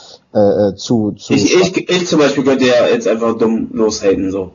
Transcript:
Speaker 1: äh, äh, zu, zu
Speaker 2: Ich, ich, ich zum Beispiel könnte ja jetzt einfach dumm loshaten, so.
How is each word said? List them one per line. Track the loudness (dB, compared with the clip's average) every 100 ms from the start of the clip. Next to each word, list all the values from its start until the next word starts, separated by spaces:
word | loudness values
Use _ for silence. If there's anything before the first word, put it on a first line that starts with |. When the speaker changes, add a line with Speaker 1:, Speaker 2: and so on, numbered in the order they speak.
| -20 -20 _ 0
Speaker 1:
äh, | 2 2 0
äh, | -2
zu, | -2 -2 -2
zu | -4 -2
Speaker 2:
Ich, | 0 2 2
ich, | 2 -2 -2
ich | -2 0
zum | 2
Beispiel | 2 2
könnte | 0 2 2
ja | 2 2
jetzt | 0 0
einfach | 0 -2 0
dumm | 0 0 -4
loshaten, | -2 -2 0 0 0 -2
so. | -6 -8